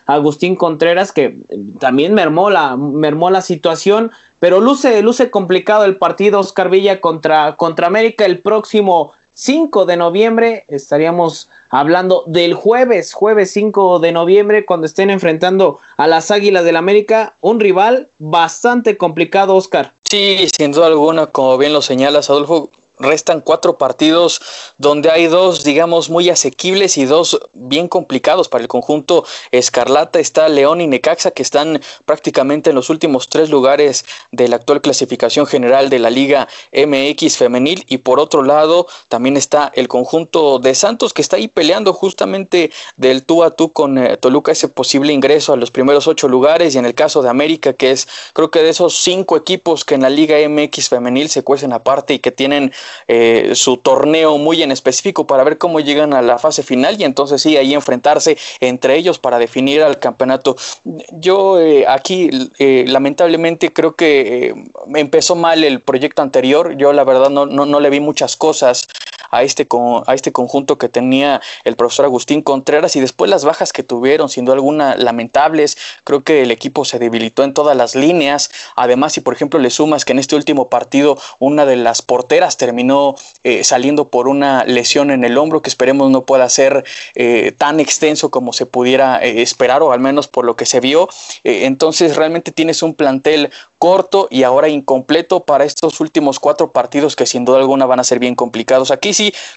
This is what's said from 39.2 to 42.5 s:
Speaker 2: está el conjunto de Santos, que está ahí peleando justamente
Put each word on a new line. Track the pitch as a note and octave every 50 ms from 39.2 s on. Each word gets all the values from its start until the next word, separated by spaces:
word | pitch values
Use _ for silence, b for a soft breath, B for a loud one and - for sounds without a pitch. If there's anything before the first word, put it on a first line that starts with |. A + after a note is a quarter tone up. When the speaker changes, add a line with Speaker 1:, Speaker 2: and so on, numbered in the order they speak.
| B2 C3 C#3+
Speaker 2:
está | C#3+ C#3 - - D3 D3 C3+ -
el | C3+ B2+ B2
conjunto | - B2 B2+ - - D#3+ E3 - - E3 D3+ C#3+ C3+ B2+
de | B2 C3 C3
Santos, | - - G3+ A#3+ - C4 G#3+
que | - -
está | C#3+ - F#3
ahí | G3 A3 A3
peleando | - F#3 D#3 D3+ F3+ G#3+ G#3+ G3
justamente | F3 - F#3+ F#3+ - - G3+ G3 G3 G3 F#3+ -